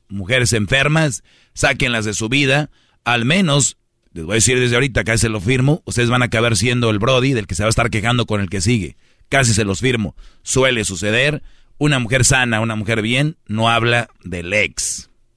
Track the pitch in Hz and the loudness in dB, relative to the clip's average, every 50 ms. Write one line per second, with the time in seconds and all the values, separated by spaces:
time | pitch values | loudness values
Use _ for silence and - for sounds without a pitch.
0 | _ - 98 101 92 87 127 127 120 - 120 110 104 - 127 135 139 147 151 160 | _ -12 -10 -8 -4 -2 0 0 2 2 2 0 0 0 0 2 2 2 2 2
1 | 160 147 - - - _ _ _ _ _ - - - 139 135 135 143 123 120 113 | 2 0 -2 -6 -12 _ _ _ _ _ -6 -2 0 0 0 0 -2 -2 -2 -2
2 | 104 107 104 - 113 110 131 143 143 131 135 147 151 - - _ _ _ _ _ | -2 -4 -4 -4 -4 -2 0 2 2 2 2 0 0 -4 -8 _ _ _ _ _
3 | - 120 120 120 117 123 165 202 196 156 139 143 131 - - _ _ _ _ _ | -4 -2 0 0 0 2 2 2 2 2 2 2 0 0 -4 _ _ _ _ _
4 | _ _ - 82 80 82 104 113 107 - 127 123 123 120 120 120 135 143 113 123 | _ _ -14 -10 -6 -2 0 2 2 2 2 2 2 2 2 2 0 0 0 -2
5 | 98 95 113 107 117 113 110 107 82 110 131 127 127 143 151 - - - 95 120 | 0 0 0 0 0 0 -2 -2 0 0 2 2 2 2 2 0 -2 -4 -2 0
6 | 120 117 123 123 123 113 - 113 117 117 113 92 117 123 123 123 120 113 107 101 | 0 2 2 2 0 0 0 0 2 2 2 2 0 0 0 2 0 0 0 0
7 | 110 131 131 127 127 139 135 113 104 - 90 - 104 110 113 - 117 113 113 110 | 0 2 2 2 2 0 0 -2 -4 -4 -4 -2 -2 0 0 0 0 0 -2 -2
8 | 107 117 123 123 113 - 110 101 98 85 101 95 85 110 123 110 87 67 - _ | -2 0 0 -2 -2 -2 -4 -4 -4 -4 -4 -2 0 0 0 0 -2 -4 -10 _
9 | _ _ _ _ _ - 139 139 131 117 104 107 110 98 95 - 113 123 120 117 | _ _ _ _ _ -4 0 0 2 2 2 0 0 -2 -2 -2 -2 -2 0 -2
10 | 104 85 - - - - - - - - - 131 131 131 127 113 104 - 98 85 | -2 -4 -8 -12 -20 -20 -20 -16 -8 -2 0 2 2 2 2 0 -2 -4 -6 -4
11 | 101 104 110 120 135 147 151 - - - - - _ _ - - 143 151 147 127 | -2 0 0 2 2 0 -2 -4 -8 -14 -20 -20 _ _ -6 -2 0 0 0 0
12 | 120 101 127 131 117 - 139 131 123 120 113 107 113 117 110 107 104 95 113 113 | 0 0 0 2 2 4 2 2 2 0 0 0 -2 -2 -4 -4 -4 -2 -2 -2
13 | 104 113 123 131 143 156 165 _ _ - 107 110 113 117 117 117 113 120 120 120 | 0 0 0 0 0 -2 -4 _ _ -6 -2 0 2 2 2 2 2 2 2 0
14 | 113 - _ _ - 90 90 87 85 87 101 107 98 - - - - - - - | -2 -4 _ _ -12 -10 -8 -8 -4 -2 0 0 0 0 -2 -6 -6 -6 -6 -8
15 | - - _ _ _ _ _ | -12 -18 _ _ _ _ _